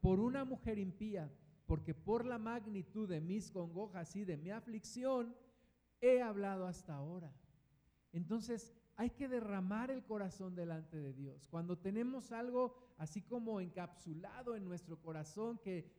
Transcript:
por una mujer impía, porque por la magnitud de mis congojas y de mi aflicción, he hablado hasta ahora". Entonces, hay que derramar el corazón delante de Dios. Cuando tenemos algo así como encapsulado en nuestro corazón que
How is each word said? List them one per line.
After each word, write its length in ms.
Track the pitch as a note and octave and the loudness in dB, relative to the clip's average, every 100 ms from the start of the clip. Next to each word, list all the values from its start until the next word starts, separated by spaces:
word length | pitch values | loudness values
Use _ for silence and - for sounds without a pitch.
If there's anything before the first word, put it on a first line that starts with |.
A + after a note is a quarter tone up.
por 180 | F#3 F#3+ | 8 8
una 280 | A#3+ C#4 C4 | 6 2 0
mujer 320 | B3+ A3+ G#3+ | -2 0 0
impía, 520 | F#3+ F#3 G#3+ G3 D3 - - - - | -2 -2 -4 -2 -4 -10 -20 -16 0
porque 280 | D#3 D#3+ | 2 2
por 300 | D3 G3 A#3 | -4 2 2
la 140 | A#3+ A#3 | 2 -2
magnitud 680 | A3 A#3+ G#3+ G3 D#3+ G#3+ G3+ | -2 -2 -2 -6 -4 -2 0
de 140 | D#3+ | 0
mis 300 | E3+ G#3 - | 2 0 -2
congojas 680 | F#3 E3+ E3+ G#3 F3+ D#3+ G3 | -4 -4 -4 -4 -6 -6 -4
y 80 | |
de 140 | F#3+ D3 | -2 -2
mi 120 | E3+ | -2
aflicción, 840 | G#3+ A#3 A3 - B3 C4 C4 A#3 - - _ _ _ _ - | -6 -4 -6 -6 0 4 4 2 -6 -20 _ _ _ _ 6
he 220 | B3 B3 | 8 10
hablado 440 | A#3 G3+ G3 F#3+ F3+ | 6 0 0 0 -2
hasta 280 | F3 - | -4 -6
ahora". 360 | C#3+ D3 F3+ D#3 - - - _ _ _ _ _ | -6 -4 -6 -10 -16 -20 -20 _ _ _ _ _
Entonces, 600 | E3+ E3+ A3+ A3+ A#3 - - _ - | -2 0 0 0 -4 -4 -20 _ 0
hay 140 | A#3+ | 0
que 180 | - C4+ | 0 0
derramar 600 | B3 G#3+ G3 F#3 G#3+ C4 | 0 2 2 2 2 0
el 120 | C4 | -2
corazón 500 | - G#3 F#3+ - F#3 | -2 -2 -2 -4 -6
delante 440 | F3+ E3+ D#3+ D#3 D#3+ | -4 -2 -2 -4 -6
de 140 | C#3 | -6
Dios. 320 | C3 C#3 C#3+ - | -6 -8 -10 -6
Cuando 300 | E3+ F3 F3 | -4 -2 0
tenemos 540 | F#3+ G#3+ B3 C4 - | 0 0 0 -2 -6
algo 420 | A3+ B3 B3 B3 - - - | -4 0 4 2 0 -20 -8
así 240 | D#3 G#3 | -6 -6
como 380 | - A#3+ A3+ G#3 | -4 -4 0 -2
encapsulado 960 | F3+ F3+ F3 - F3 D#3 G3 B3 A#3+ A3 | -2 -4 -8 -8 -8 -6 -8 -8 -4 -4
en 80 | F#3 | -2
nuestro 340 | F3 E3 D#3+ | -6 -6 -10
corazón 580 | D#3+ D#3 D3+ G3+ A3+ A#3 | -6 -6 -6 -4 -4 -2
que 280 | G3 F3+ - | -4 -4 -4